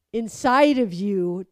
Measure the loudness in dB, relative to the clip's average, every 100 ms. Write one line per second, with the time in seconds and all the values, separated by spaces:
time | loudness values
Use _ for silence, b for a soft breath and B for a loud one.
0 | _ -8 -8 -4 0 4 4 4 0 -2
1 | -2 -2 -2 -4 -10